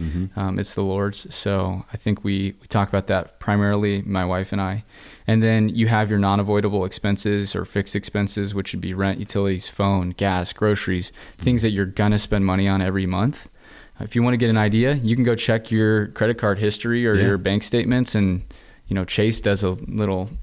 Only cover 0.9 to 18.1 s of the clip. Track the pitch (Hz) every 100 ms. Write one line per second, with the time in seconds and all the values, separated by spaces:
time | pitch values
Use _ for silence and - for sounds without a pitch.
0.9 | 98 101 98 - - 104 98 92 92 -
1.9 | 107 - 101 101 98 98 - - 110 98
2.9 | 98 95 95 85 - - 104 101 104 104
3.9 | 98 98 95 90 92 95 98 95 101 -
4.9 | - - - - 113 113 110 107 113 110
5.9 | 113 107 107 98 101 101 104 104 101 95
6.9 | - 101 101 107 101 98 98 90 101 98
7.9 | 104 - 104 101 - 98 101 95 92 92
8.9 | 92 98 95 101 104 98 92 - - 98
9.9 | 98 90 90 98 92 90 - 107 104 -
10.9 | 92 90 - - - 131 123 110 101 95
11.9 | - 104 104 - 107 98 92 98 98 95
12.9 | 95 92 92 110 - - - - - -
13.9 | - 107 120 120 123 120 110 107 110 127
14.9 | 147 113 120 120 113 - 113 - 110 110
15.9 | 107 104 - 113 117 107 98 104 104 117
16.9 | 120 120 104 101 101 92 104 - 120 -
17.9 | 123 123